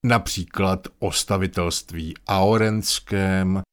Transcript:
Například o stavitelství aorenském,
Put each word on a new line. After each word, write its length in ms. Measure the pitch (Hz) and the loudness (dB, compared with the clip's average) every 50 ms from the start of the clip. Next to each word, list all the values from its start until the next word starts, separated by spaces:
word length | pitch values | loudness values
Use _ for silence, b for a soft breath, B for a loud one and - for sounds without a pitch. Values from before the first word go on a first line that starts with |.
| - | 2
Například 800 | 120 117 113 95 - - 98 87 - - - 98 95 92 92 - - _ _ | 2 2 2 0 -4 -6 -8 -8 -8 -2 0 2 2 2 0 -4 -14 _ _
o 120 | - 95 | -4 -2
stavitelství 1000 | - - - - 104 95 95 90 - 92 87 85 85 - - - 85 82 80 80 - - _ | -2 -2 -2 0 0 0 0 -2 -2 -2 -2 -2 -2 -6 -8 -10 -10 -8 -8 -8 -10 -12 _
aorenském, 1300 | - 98 95 95 101 113 113 110 110 107 110 95 - - - - - 104 98 - 95 - 95 95 95 190 196 190 _ | -2 2 4 4 4 4 4 2 2 0 -2 -2 -2 -4 -4 -4 -4 -2 0 2 2 2 2 2 2 0 0 -4 _